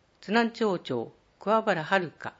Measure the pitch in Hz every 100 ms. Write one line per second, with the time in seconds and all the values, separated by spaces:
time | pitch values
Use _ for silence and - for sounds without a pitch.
0 | _ _ - 226 226 220 220 175 - 123
1 | 113 - _ _ 196 220 208 170 151 196
2 | 170 - - -